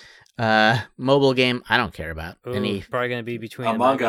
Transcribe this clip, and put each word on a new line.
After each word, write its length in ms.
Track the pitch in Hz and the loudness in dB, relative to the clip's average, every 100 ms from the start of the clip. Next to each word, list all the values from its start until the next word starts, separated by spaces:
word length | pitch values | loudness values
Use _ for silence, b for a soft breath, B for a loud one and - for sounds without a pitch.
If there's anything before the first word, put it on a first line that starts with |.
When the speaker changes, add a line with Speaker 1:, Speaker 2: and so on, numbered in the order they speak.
| b b b - | b b b -4
Speaker 1:
Uh, 400 | 113 110 110 113 - - | 2 4 4 2 -4 -6
mobile 380 | 131 139 139 | 2 4 4
game, 280 | 127 127 123 - | 4 0 0 0
I 80 | 117 | 0
don't 160 | 101 | 0
care 180 | - 80 | -6 -10
about. 260 | 80 82 - 120 | -10 -12 -12 -8
Speaker 2:
Ooh, 80 | |
Speaker 1:
Any 260 | 113 104 101 | -4 -4 -6
Speaker 2:
probably 300 | - 127 123 | -6 -6 -4
gonna 120 | 123 | -6
be 140 | 113 117 | -8 -10
between 320 | 113 - 117 | -12 -6 -4
Speaker 3:
Among 300 | 113 127 | 0 0
Speaker 2:
Among 40 | 135 | 2